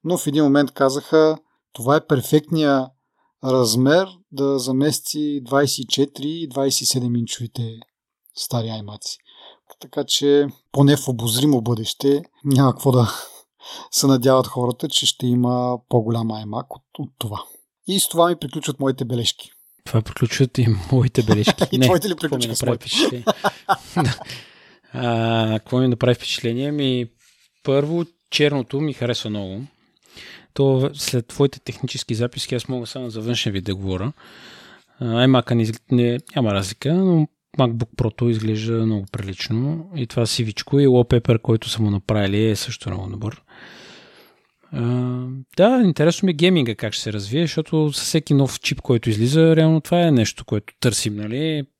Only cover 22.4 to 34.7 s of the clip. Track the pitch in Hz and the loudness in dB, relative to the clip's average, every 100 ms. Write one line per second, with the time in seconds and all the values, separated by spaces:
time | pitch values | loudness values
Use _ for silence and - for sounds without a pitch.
22.4 | 117 117 120 117 - - 320 127 120 - | -4 -2 -2 -4 -4 0 0 0 -2 -2
23.4 | 208 - - 190 - 180 - - - 127 | -4 -6 -2 -2 -2 -2 -2 -2 -12 -18
24.4 | - _ _ _ _ 127 120 113 113 113 | -20 _ _ _ _ -6 -2 0 0 0
25.4 | 110 110 - 127 127 120 123 120 - - | 0 -2 -2 0 2 2 2 0 -4 -4
26.4 | 117 120 143 147 135 127 117 _ _ _ | -4 -4 -4 -2 -2 -2 -6 _ _ _
27.4 | _ _ - 139 147 170 170 _ _ - | _ _ 0 0 0 -2 -4 _ _ 0
28.4 | 147 143 120 139 151 131 120 117 110 104 | 2 0 -4 -4 -4 -4 -4 -4 -6 -8
29.4 | 95 98 139 _ _ _ _ - - - | -8 -10 -14 _ _ _ _ -20 -20 -20
30.4 | _ - 139 131 139 147 - 127 - - | _ 0 2 4 0 -4 -4 -4 -6 0
31.4 | 143 - - - 135 123 - 113 120 135 | 0 0 -14 -8 -8 -8 -8 -4 -4 -6
32.4 | - 123 - 127 113 131 123 110 113 120 | -6 -6 -6 -8 -8 -12 -10 -8 -4 -4
33.4 | 113 98 95 95 95 92 110 - - - | -2 -4 -6 -6 -4 -4 -4 -8 -20 -20
34.4 | - - - | -20 -20 -20